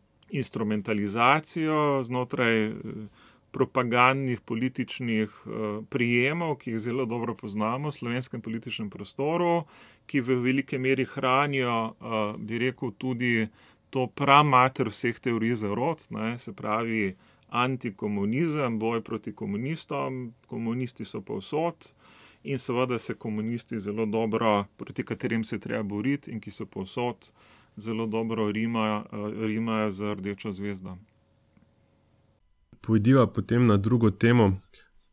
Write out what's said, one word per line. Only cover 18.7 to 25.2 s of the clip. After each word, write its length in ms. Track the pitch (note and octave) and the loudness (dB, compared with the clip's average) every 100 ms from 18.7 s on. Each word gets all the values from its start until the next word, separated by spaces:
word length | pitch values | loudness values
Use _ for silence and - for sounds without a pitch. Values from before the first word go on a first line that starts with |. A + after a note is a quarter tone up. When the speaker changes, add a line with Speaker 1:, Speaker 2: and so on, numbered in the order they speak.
| A2+ | 0
Speaker 1:
boj 220 | A2+ A#2 | 0 -2
proti 300 | - A2 A2+ | -4 -8 -8
komunistom, 1000 | G2+ G#2 G#2 C3 D#3+ - C#3+ C#3 C3 A#2+ A#2 _ | -8 -6 -4 -4 -8 -6 -6 -4 -6 -10 -14 _
komunisti 580 | A#2 A2+ B2 B2 - G#2 | -6 -4 -2 -4 -8 -10
so 160 | - | -10
povsod 720 | - A2 - D3 E3 D#3+ - _ - - - _ | -8 -8 -4 -2 -2 -4 -16 _ -20 -20 -20 _
in 140 | - C3+ | -6 -6
seveda 420 | - A#2+ B2+ A#2+ | -2 0 0 -2
se 140 | - | -4
komunisti 640 | A2+ A#2 G#2+ A2 A#2+ - A2+ | -8 -4 -4 -2 -4 -6 -8
zelo 260 | G2 G#2+ A2 | -6 -2 0
dobro, 600 | A2 A2+ A2 A2+ G2+ G2 - | 0 0 2 4 4 0 -8
proti 260 | - - | -10 -8
katerim 400 | A2 A2+ | -6 -4